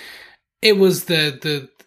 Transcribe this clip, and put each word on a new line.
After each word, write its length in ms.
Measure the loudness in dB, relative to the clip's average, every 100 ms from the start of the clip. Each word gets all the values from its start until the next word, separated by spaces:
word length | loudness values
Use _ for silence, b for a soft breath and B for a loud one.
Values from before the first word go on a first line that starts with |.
| B B B B _ -2
it 160 | 0 4
was 280 | 2 0 -2
the, 340 | -2 -2 -4
the, 280 | -6 -8 -10 _